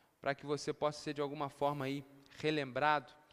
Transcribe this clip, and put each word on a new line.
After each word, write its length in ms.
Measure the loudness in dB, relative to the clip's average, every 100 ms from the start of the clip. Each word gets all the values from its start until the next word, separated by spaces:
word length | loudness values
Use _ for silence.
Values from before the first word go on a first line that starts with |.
| _ _
pra 140 | -4
que 100 | -2
você 280 | -2 -2 -2
possa 280 | 0 0 0
ser 140 | -4
de 60 | -2
alguma 280 | -4 -2 -6
forma 360 | 0 0 0
aí 200 | -2 -4 -6 -16 -20 -4
relembrado, 760 | 0 0 0 2 4 4 0 -12 -20